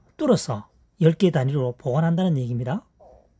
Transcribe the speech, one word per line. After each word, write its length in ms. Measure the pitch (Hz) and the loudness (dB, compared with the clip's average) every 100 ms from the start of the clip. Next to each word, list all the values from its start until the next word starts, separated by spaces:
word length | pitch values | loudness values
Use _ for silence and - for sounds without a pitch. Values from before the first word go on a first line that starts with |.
| _ - | _ -4
뚫어서 540 | 302 214 - 107 - _ _ - | 2 2 0 -8 -10 _ _ 0
열 100 | 160 | 2
개 180 | 165 185 | 4 2
단위로 440 | 147 131 147 127 120 | 2 0 -2 -2 -4
보관한다는 600 | 143 135 165 170 185 143 | -4 0 0 0 0 0
얘기입니다. 500 | 120 120 123 190 - _ - - _ | -2 -4 -4 -6 -8 _ -20 -20 _